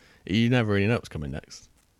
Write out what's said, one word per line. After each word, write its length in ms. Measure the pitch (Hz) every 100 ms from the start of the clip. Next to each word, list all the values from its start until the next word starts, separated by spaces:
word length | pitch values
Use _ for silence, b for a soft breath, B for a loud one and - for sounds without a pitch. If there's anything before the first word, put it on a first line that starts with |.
| b b -
You 240 | 113 117
never 240 | 127 110
really 140 | 101 101
know 80 | 117
what's 140 | -
coming 220 | - 73
next. 380 | 65 - - - _ _ _